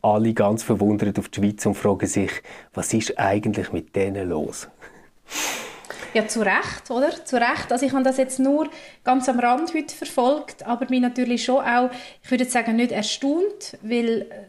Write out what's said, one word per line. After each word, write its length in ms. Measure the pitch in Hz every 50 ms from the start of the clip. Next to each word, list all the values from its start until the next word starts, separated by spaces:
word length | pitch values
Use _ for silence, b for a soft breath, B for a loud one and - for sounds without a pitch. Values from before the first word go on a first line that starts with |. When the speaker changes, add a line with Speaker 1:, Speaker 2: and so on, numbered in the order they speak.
Speaker 1:
alle 320 | - 110 104 107 110 113 110
ganz 300 | 113 107 101 107 110 -
verwundert 560 | - 113 98 104 104 107 104 107 104 98 -
auf 100 | 101 -
die 100 | - -
Schweiz 240 | 101 104 104 - -
und 100 | 107 98
fragen 320 | - - 104 98 92 - 92
sich, 240 | - 104 95 92 - - B B B B B B -
was 200 | - 90 - -
ist 240 | 110 107 - - -
eigentlich 520 | 117 98 98 104 104 113 104 104 92 -
mit 240 | - 85 - - -
denen 340 | 98 98 98 98 101 95 90
los? 380 | 85 78 76 - - - - - - B B B B B B B _ _ _ B B B B B B B B B B B B B B B B - -
Speaker 2:
Ja, 120 | 226 214 214
zu 120 | - 226
Recht, 480 | 214 190 190 269 370 - - - - -
oder? 200 | 247 233 269 320 349 - -
Zu 100 | - -
Recht. 360 | 240 233 240 285 - - -
Also 140 | 240 247 277
ich 60 | 262
habe 120 | 262 269 262
das 140 | 262 262 262
jetzt 220 | 262 262 - -
nur 300 | 262 269 285 302 311 294 B B B B B B -
ganz 240 | - 254 269 254 -
am 100 | 254 240
Rand 340 | 240 240 247 269 320 330 -
heute 180 | 311 294 - -
verfolgt, 720 | - 320 - - - 240 254 285 302 294 - - - -
aber 220 | 220 240 233 262 254
mich 120 | 254 254
natürlich 420 | 247 247 240 247 247 240 240 233 -
schon 140 | - 254 277 254
auch, 260 | 240 240 247 247 254 254 B B B B B -
ich 80 | -
würde 140 | 254 240 254
jetzt 80 | 254 -
sagen, 220 | 247 226 226 220 226
nicht 140 | 240 240
erstaunt, 840 | - - 208 - - - - 277 294 330 381 415 403 - - - - -
weil 440 | - 220 240 240 233 226 226 214 - - - - -